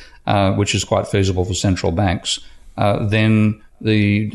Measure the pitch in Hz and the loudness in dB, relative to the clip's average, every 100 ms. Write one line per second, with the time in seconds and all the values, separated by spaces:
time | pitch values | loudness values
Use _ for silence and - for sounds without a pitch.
0 | - - - 104 98 104 101 101 - 101 | -20 -12 -4 0 2 0 -2 -2 -2 -2
1 | 95 104 95 92 90 92 101 90 92 85 | 0 0 0 0 -2 -2 -2 0 -2 0
2 | 98 87 - - - - - - 104 101 | 0 -2 -4 -8 -10 -20 -16 -4 -2 0
3 | 107 107 110 110 107 107 - _ 110 107 | 0 2 4 4 2 0 -10 _ 0 2
4 | 101 104 107 | 2 2 -2